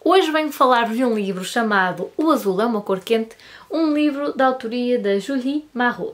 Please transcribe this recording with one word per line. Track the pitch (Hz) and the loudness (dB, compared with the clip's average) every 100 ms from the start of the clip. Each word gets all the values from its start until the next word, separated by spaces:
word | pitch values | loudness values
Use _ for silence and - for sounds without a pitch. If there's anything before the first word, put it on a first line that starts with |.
| - | 2
Hoje | 370 320 | 4 4
venho | 311 311 | 0 -2
falar-vos | - 262 240 214 226 | 0 4 4 2 0
de | |
um | 254 220 | 0 0
livro | 196 185 | -2 -4
chamado | 185 240 220 202 185 175 190 - | -4 -2 0 2 0 -2 -6 -2
O | 311 | 0
Azul | 269 202 185 | 2 2 0
é | 233 | 0
uma | 214 | -2
Cor | 208 190 | -2 -4
Quente, | - 226 226 - - - - | 0 -2 -2 -10 -20 -20 -6
um | 311 320 | -2 0
livro | 294 294 277 285 | 2 0 0 -4
da | 247 262 | 0 0
autoria | 254 226 247 247 247 | 0 -4 -4 0 0
da | 202 196 | 2 0
Julie | 196 277 254 294 302 | 0 -4 -2 -4 -6
Marot. | 240 247 - - | -2 -2 -2 -8